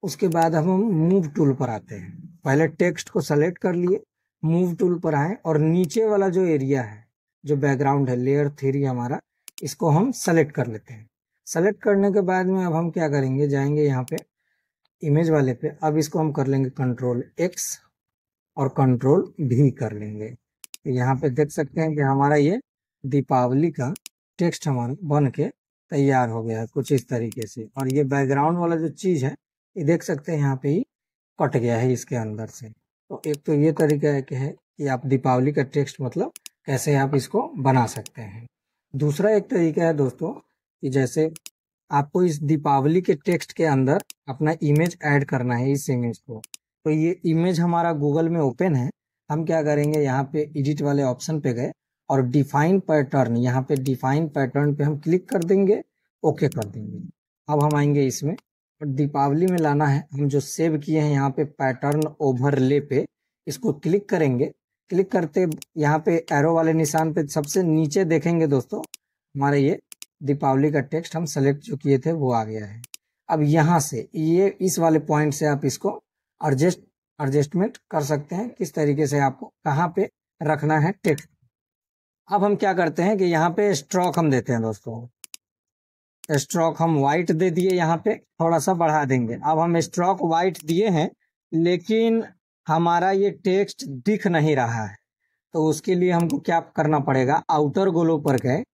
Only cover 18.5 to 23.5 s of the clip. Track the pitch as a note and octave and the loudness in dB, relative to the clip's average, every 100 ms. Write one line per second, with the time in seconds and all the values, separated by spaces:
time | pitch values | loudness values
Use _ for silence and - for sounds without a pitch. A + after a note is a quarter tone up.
18.5 | - C3+ - C3+ B2 C3 C#3+ - - D3 | -4 -4 0 2 2 4 2 2 -4 -2
19.5 | A#2+ C#3+ - A#2 G#2+ G#2+ G#2+ G#2+ B2+ _ | 2 2 2 -8 -8 -12 -10 -12 -14 _
20.5 | _ - - - B2+ B2 C3 D3 B2+ D3 | _ -20 -14 -6 -2 0 0 -2 0 -2
21.5 | - C#3+ - D#3+ D3+ C#3 C3+ C#3 D3+ C#3+ | -2 -6 -2 -2 0 0 2 4 4 4
22.5 | G#3+ - _ _ _ C3+ C#3 C3 C3+ B2 | 0 -6 _ _ _ -4 -2 0 2 2